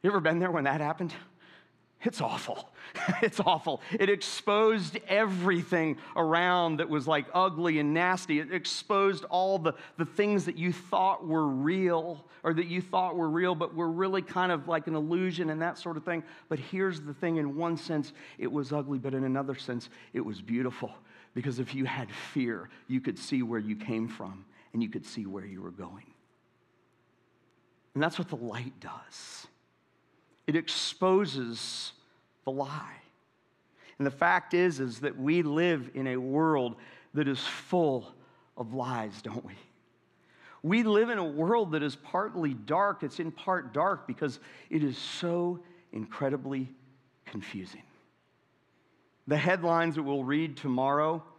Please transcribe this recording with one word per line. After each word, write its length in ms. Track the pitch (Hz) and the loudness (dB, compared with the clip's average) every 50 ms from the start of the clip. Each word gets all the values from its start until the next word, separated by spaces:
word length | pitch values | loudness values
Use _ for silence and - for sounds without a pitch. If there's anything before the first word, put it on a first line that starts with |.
You 80 | - 185 | 2 4
ever 100 | 202 196 | 2 4
been 200 | 160 160 160 170 | 4 4 4 4
there 120 | 180 185 | 2 2
when 140 | 165 165 135 | 2 2 2
that 160 | 139 135 156 | 2 2 2
happened? 320 | 151 147 160 - 185 160 - - - - _ _ - - - - - _ _ _ _ _ _ _ | 0 -2 -2 -2 -4 -6 -6 -10 -16 -20 _ _ -20 -20 -20 -20 -20 _ _ _ _ _ _ _
It's 180 | - 240 240 - | -4 -4 -2 -2
awful. 500 | 139 113 113 120 - - 110 - - - - | -4 -4 -4 -4 -6 -6 -8 -8 -10 -16 -18
<laughs> 480 | - - - - - - 719 - - | -20 -20 -14 -8 -4 -2 0 2 2
It's 180 | - 214 - - | 2 0 2 2
awful. 420 | 190 185 180 156 - 170 143 - - - 180 226 | 2 2 2 2 0 -4 -4 -4 -6 -4 0 2
It 120 | 196 190 | 4 4
exposed 920 | 202 196 - - - - - - 202 208 220 220 220 214 180 151 160 165 - - | 2 2 0 -8 -8 -4 0 2 4 6 6 6 4 4 0 -4 -6 -8 -2 0
everything 920 | 185 208 220 208 190 180 175 190 185 170 165 - - 170 160 156 143 - - - - | 2 4 4 2 2 2 2 2 2 2 2 2 2 2 2 2 0 -2 -6 -6 0
around 640 | - 170 160 160 170 175 180 180 180 175 165 160 151 | 0 2 4 4 4 4 4 4 4 4 2 2 0
that 120 | 165 170 | 0 0
was, 180 | 151 151 127 147 | 0 -2 2 2
like, 180 | 156 147 135 - - | 2 2 0 0 2
ugly 460 | 175 185 190 170 151 175 175 156 151 | 2 2 2 2 0 0 2 2 2
and 140 | 147 147 151 | 2 2 2
nasty. 460 | 165 175 180 180 180 - - 156 147 | 4 4 4 2 0 0 0 0 0
It 140 | 156 135 180 | 0 -2 -4
exposed 720 | 180 180 - - - - - 214 196 196 196 196 160 - | -4 -4 -4 -6 -6 -2 2 4 4 4 4 2 0 -4
all 320 | - - 180 185 190 196 190 | -2 0 2 2 4 2 2
the, 160 | 160 160 139 - - - - - | 2 0 -2 -2 -12 -18 -6 -6
the 80 | 165 | -6
things 400 | - - - 208 208 208 196 160 | -4 0 2 2 4 4 2 2
that 120 | - - - | 0 -4 -2
you 160 | 170 180 175 | 0 0 -2
thought 520 | - - - - 190 185 190 190 - 165 | -2 -4 0 2 2 4 4 2 0 -2
were 220 | 160 156 160 156 147 | 0 2 2 2 2
real, 760 | 135 131 139 156 180 190 190 175 170 165 160 170 165 147 - - - - - | 2 2 2 2 2 2 2 2 2 2 0 -4 -8 -10 -14 -20 -20 -4 -2
or 100 | 165 165 | 0 2
that 140 | 160 180 170 | 2 0 0
you 140 | 170 185 | -2 -4
thought 340 | 180 185 - 185 185 180 165 | -4 0 2 2 2 2 0
were 140 | 180 165 156 | 0 0 2
real, 260 | 151 170 180 180 180 | 2 2 2 2 2
but 180 | 156 170 - 160 | 0 -2 -4 -2
were 160 | 160 175 165 | -2 -2 0
really 320 | 165 170 190 190 190 190 | 0 0 0 2 2 0
kind 300 | 180 185 - 180 185 185 | -2 -2 0 0 2 2
of 160 | 175 151 135 170 | 2 0 2 0
like 200 | 165 160 151 170 | 0 0 0 0
an 80 | 160 | -2
illusion 540 | 156 151 156 170 180 185 185 170 160 180 156 | 0 0 0 2 2 2 0 0 0 -2 -2
and 120 | 156 160 | 0 0
that 160 | 165 175 - - | -2 -2 -2 -4
sort 200 | - 175 165 156 | -8 -8 -8 -6
of 60 | 147 | -4
thing. 200 | 180 170 165 151 - - - - _ | -2 -4 -4 -4 -8 -16 -20 -8 _
But 100 | 165 143 | -6 -6
here's 420 | 127 - - 190 190 190 175 156 | -6 -6 -2 0 0 0 0 -4
the 120 | 147 147 143 | -8 -10 -8
thing. 240 | 135 - 170 165 160 | -2 0 0 2 2
In 180 | 147 143 139 | 0 0 -2
one 220 | 151 170 170 170 160 | -2 -2 -2 -2 -2
sense, 340 | - - 160 151 139 - - - - - - - | -2 -2 -2 -2 -2 -2 -8 -18 -20 -20 -12 -6
it 140 | - 131 | -6 -2
was 220 | 139 151 139 127 147 | -2 -2 -2 0 -2
ugly, 260 | 147 139 135 143 131 | -4 -2 -2 -4 -4
but 140 | 117 139 131 | -2 -2 -2
in 100 | 131 135 | 0 0
another 320 | 131 131 135 139 135 131 | 0 0 0 0 -2 -6
sense, 340 | - - - 123 120 - - - - - - | -8 -6 -6 -6 -6 -6 -10 -20 -20 -20 -6
it 100 | - - | -4 -4
was 200 | - 107 107 92 | -4 -4 -6 -8
beautiful. 500 | 101 110 117 120 127 127 123 - - 117 - - - - - - - _ _ | -4 -2 0 0 0 -2 -2 -4 -10 -10 -10 -14 -20 -20 -20 -20 -20 _ _
Because 240 | 127 123 143 123 120 | -4 -4 -4 -2 -2
if 160 | 131 127 143 | -4 -4 -2
you 120 | 143 131 | -2 -2
had 260 | 127 127 131 123 101 | -2 -2 -4 -6 -8
fear, 580 | 104 - - - - 151 127 113 113 95 85 - - - - _ | -10 -14 -14 -6 -2 0 0 0 -2 -4 -8 -12 -18 -20 -8 _
you 120 | 127 131 | -2 -2
could 180 | 131 131 113 - | -2 -2 -6 -6
see 240 | - - 147 131 | -4 -2 0 0
where 200 | 123 113 117 113 | 0 0 -2 -2
you 140 | 107 107 107 | -2 -2 -4
came 320 | 104 - - 113 110 113 110 | -6 -4 -4 -2 -2 -2 -4
from, 360 | 110 - 98 92 95 95 95 - - - - _ - | -6 -10 -10 -12 -12 -14 -18 -20 -20 -20 -20 _ -2
and 100 | 113 117 | -2 -2
you 60 | 104 | -2
could 160 | 110 107 - | -4 -8 -10
see 200 | - - 120 104 | -8 -10 -8 -8
where 200 | 98 95 101 95 | -8 -8 -8 -10
you 160 | 101 95 92 | -10 -12 -12
were 100 | 95 90 | -12 -12
going. 420 | 87 92 92 87 95 101 - - - _ _ _ _ _ _ _ _ _ _ _ _ _ _ _ _ _ _ _ _ _ _ _ _ _ _ _ _ _ _ _ _ _ _ _ _ | -12 -12 -14 -14 -14 -18 -20 -20 -20 _ _ _ _ _ _ _ _ _ _ _ _ _ _ _ _ _ _ _ _ _ _ _ _ _ _ _ _ _ _ _ _ _ _ _ _
And 80 | 139 147 | 0 0
that's 160 | 170 165 - | 0 0 -2
what 80 | 180 - | -6 -6
the 80 | 156 | -6
light 440 | 117 120 117 104 120 123 131 - - | -6 -6 -6 -6 -6 -8 -10 -12 -12
does. 680 | - - - - - - - - - - - - - - _ _ _ _ _ _ _ _ _ _ _ _ _ _ _ _ _ _ _ | -14 -14 -14 -14 -16 -18 -18 -18 -16 -16 -16 -18 -18 -20 _ _ _ _ _ _ _ _ _ _ _ _ _ _ _ _ _ _ _
It 120 | - 151 165 | 0 0 0
exposes 1400 | 160 - - - - - - - 185 185 185 190 208 160 135 139 123 117 117 110 - - - - - - - _ _ _ _ _ _ _ _ _ _ | 0 0 -4 -2 -2 -4 -2 0 4 6 6 6 4 2 -2 -4 -4 -4 -6 -8 -8 -8 -8 -8 -10 -10 -12 _ _ _ _ _ _ _ _ _ _
the 80 | 135 | -6
lie. 460 | 135 139 139 135 143 147 - - - - - - _ _ _ _ _ _ _ _ _ _ _ _ _ _ - - - _ | -4 -4 -4 -4 -6 -10 -10 -12 -16 -18 -20 -20 _ _ _ _ _ _ _ _ _ _ _ _ _ _ -20 -20 -6 _
And 80 | 139 | -2
the 60 | 139 | -2
fact 420 | 135 139 170 170 180 180 170 - - | 2 2 4 4 4 2 2 2 2
is, 280 | 175 180 185 160 131 | 4 4 4 2 0
is 180 | 135 127 113 113 | -4 -6 -4 -4
that 180 | 135 143 - - | -4 -4 -4 -2
we 260 | 131 143 160 175 165 | 2 4 4 4 4
live 480 | 147 143 156 170 180 165 147 123 127 - | 2 2 4 4 4 2 2 -2 -6 -6
in 140 | 135 135 131 | -4 -4 -2
a 100 | 127 127 | -2 -2
world 580 | 127 131 135 147 160 160 156 143 123 120 113 - - - - - - _ - | -2 0 2 4 4 4 4 4 2 0 -4 -8 -16 -20 -20 -20 -20 _ -2
that 160 | 143 151 139 | 0 0 0
is 100 | 135 127 | 0 -2
full 720 | - - - - - - - 180 165 151 135 123 - - - - - - _ _ _ _ _ - | -4 -6 -8 -8 -6 0 2 4 4 4 2 0 -2 -8 -18 -20 -20 -20 _ _ _ _ _ -10
of 160 | 123 113 120 | -8 -6 -4
lies, 480 | 131 123 123 127 117 110 107 98 98 | -4 -4 -4 -4 -4 -4 -6 -10 -10
don't 240 | - 110 101 123 - | -12 -8 -8 -8 -10
we? 80 | - 95 - - _ _ _ _ _ _ _ _ _ _ _ _ _ _ _ - - - - | -10 -18 -18 -20 _ _ _ _ _ _ _ _ _ _ _ _ _ _ _ -20 -20 -20 -6
We 220 | - 151 190 233 240 | 0 2 4 4 4
live 260 | 220 208 208 226 233 | 6 6 6 4 4
in 80 | 240 208 | 2 -2
a 60 | 180 | -2
world 480 | 160 143 147 160 175 233 240 214 175 | -2 0 0 2 4 4 4 2 2
that 120 | 156 156 143 | 0 0 0
is 120 | 147 135 | 0 -4
partly 580 | - - - - 185 202 214 - 180 165 147 135 | -6 -12 -2 -2 0 0 0 -2 -2 0 0 -2
dark. 500 | 113 107 104 147 175 202 202 185 - - | -2 -2 0 2 2 4 2 2 -2 -6
It's 180 | 135 - - | -8 -6 -4
in 100 | 170 160 | -6 -6
part 420 | 156 - - - 185 180 147 123 107 | -6 -6 -2 0 0 0 -2 -2 0
dark 320 | 139 160 196 196 - - - | 2 2 2 2 0 -4 -8
because 340 | 123 - 156 143 117 - - - - - - - | -4 -2 -2 -2 -2 -4 -14 -20 -20 -20 -12 -2
it 140 | - 156 147 | 0 2 2
is 140 | 139 131 - | 2 0 -2
so 640 | - - - - - 170 170 175 175 175 180 175 - - - - _ _ - | -8 -10 -8 -4 -2 0 0 2 0 0 -2 -4 -8 -18 -20 -20 _ _ -10
incredibly 760 | 110 107 - - - 143 135 139 139 131 135 139 135 131 127 - - - - - _ _ _ _ _ _ | -10 -8 -8 -6 -2 -2 0 0 -2 -4 -4 -4 -4 -4 -6 -8 -18 -20 -20 -20 _ _ _ _ _ _
confusing. 580 | - - 107 95 - - 101 92 90 - - - _ _ _ _ _ _ _ _ _ _ _ _ _ _ _ _ _ _ _ _ _ _ _ _ _ _ _ _ - | -12 -12 -10 -10 -8 -10 -10 -10 -10 -14 -20 -20 _ _ _ _ _ _ _ _ _ _ _ _ _ _ _ _ _ _ _ _ _ _ _ _ _ _ _ _ 0
The 100 | 143 151 | 2 4
headlines 580 | 143 180 185 185 170 170 165 165 165 165 147 | 4 4 2 4 4 4 4 4 4 2 0
that 80 | 156 151 | 0 -2
we'll 220 | 139 143 139 131 | 0 0 0 0
read 320 | 127 143 151 160 160 135 - | 2 2 0 0 -2 -6 -6
tomorrow, 640 | - 139 127 123 131 135 139 147 151 156 165 165 156 - - | -2 0 2 2 2 4 4 4 2 2 0 -2 -6 -12 -20